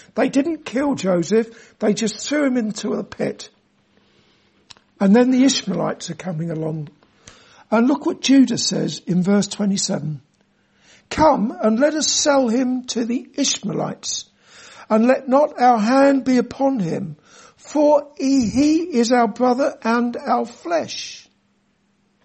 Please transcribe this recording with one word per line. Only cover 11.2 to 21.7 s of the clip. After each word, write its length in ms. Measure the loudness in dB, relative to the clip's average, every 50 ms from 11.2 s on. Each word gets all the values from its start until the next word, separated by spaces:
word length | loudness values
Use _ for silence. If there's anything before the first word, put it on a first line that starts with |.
| 4 4 4 2 0 -4 -4 -2
and 180 | 0 0 2 2
let 140 | 2 0 0
us 160 | 0 -2 -2
sell 380 | -2 -2 0 2 2 2 2 2
him 360 | 0 0 0 0 -2 -4 -6 -6
to 160 | -6 -4 -4
the 240 | -2 -4 -6 -6 -8 -4
Ishmaelites, 920 | -4 -2 -2 -2 -4 -6 -6 -4 -4 -4 -6 -8 -10 -10 -10 -10 -10 -12 _ _ _ _ _ -20 -20 -20 -20 -20 -16 -6 -2
and 180 | 0 2 4
let 220 | 4 2 0 0 0
not 320 | 2 2 2 2 0 2
our 180 | 4 4 4 4
hand 460 | 2 2 4 4 4 4 4 2 2
be 140 | 2 2 2
upon 420 | 2 0 -4 -2 -2 -2 0 0
him, 360 | -2 -4 -4 -6 -8 -10 -12 -16 _ _ -20 -20 -20 -20 _
for 540 | _ -16 -6 0 2 4 4 4 4 2 -2 -10 -4
he, 320 | -2 0 2 2 2 0
he 280 | 2 2 2 4 2 2 0 0 0 0
is 140 | 2 2 2
our 160 | 2 2 0
brother 500 | 0 0 0 0 2 2 0 -2 -2 -4 -4
and 340 | -2 0 0 0 -2 -4
our 300 | -6 -4 -2 -2 -2 -2
flesh." 840 | -6 -10 -14 -8 -4 -4 -4 -4 -6 -10 -12 -14 -14 -16 -18 -20 _ _ _ _ _ _ _ _ _